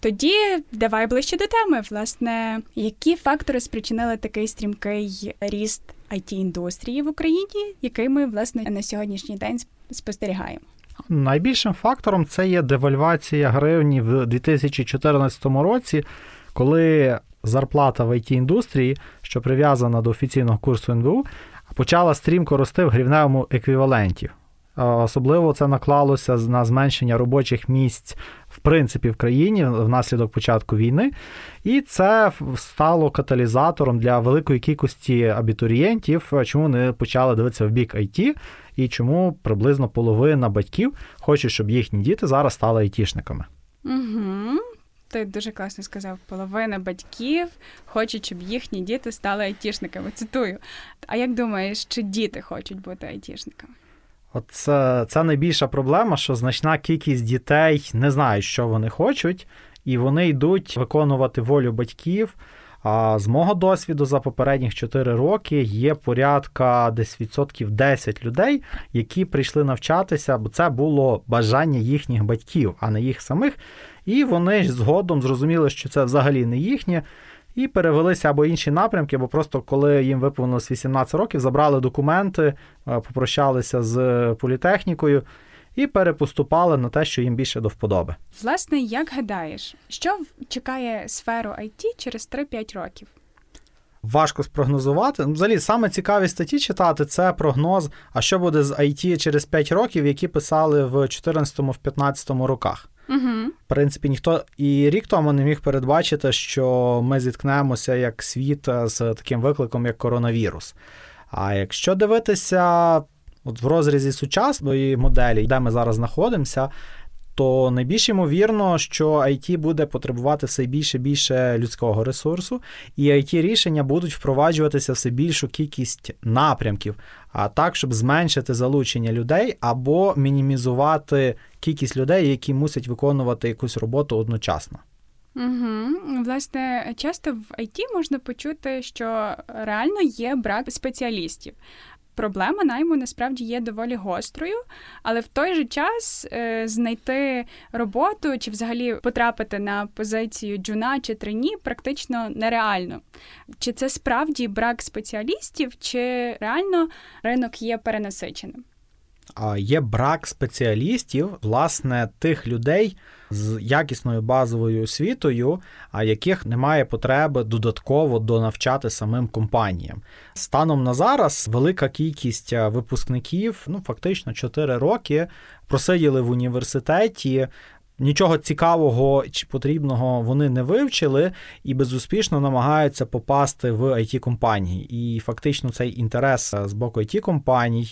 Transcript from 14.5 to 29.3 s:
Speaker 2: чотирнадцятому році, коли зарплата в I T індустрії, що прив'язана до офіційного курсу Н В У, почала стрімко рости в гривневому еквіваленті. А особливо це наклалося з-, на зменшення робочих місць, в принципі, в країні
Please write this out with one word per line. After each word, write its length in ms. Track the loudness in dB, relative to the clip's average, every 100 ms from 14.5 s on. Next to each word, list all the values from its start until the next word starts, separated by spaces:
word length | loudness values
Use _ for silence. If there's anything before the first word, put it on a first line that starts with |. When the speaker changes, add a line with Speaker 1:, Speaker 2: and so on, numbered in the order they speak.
| 2 0 -2
Speaker 2:
чотирнадцятому 800 | -2 0 2 4 2 0 0 2
році, 420 | 2 2 0 -2 -2 -14 -20 -20 -10
коли 640 | 0 4 6 6 6 4 2 -6 -8
зарплата 640 | 0 0 2 2 2 2
в 60 | 0
I 200 | 0 2
T 20 |
індустрії, 640 | 0 4 2 2 0 0 0 -10 -20
що 180 | -8 -4
прив'язана 600 | 0 4 4 4 2 2
до 80 | 0
офіційного 480 | 0 0 2 2 2
курсу 340 | 2 0 0
Н 100 | 2
В 60 | 2
У, 160 | 2 -2 -10 -20 -20 -10
почала 400 | -4 2 4 4
стрімко 420 | 2 2 2 2 2
рости 280 | 2 2
в 40 | 4
гривневому 580 | 4 4 4 4 2 0
еквіваленті. 800 | 0 2 2 4 4 2 -2 -8 -12 _ _ _ -2
А 200 | 2 2
особливо 560 | 2 2 4 4 4
це 140 | 2 2
наклалося 720 | 2 4 4 4 2 2 0
з-, 100 | 2
на 160 | 2
зменшення 540 | 4 4 2 2 2 2
робочих 500 | 2 2 2 -2 0
місць, 480 | 2 2 -2 -10 -14 -16 -20 -20
в 100 | -12
принципі, 520 | 2 2 2 0 -2
в 60 | 0
країні 480 | 2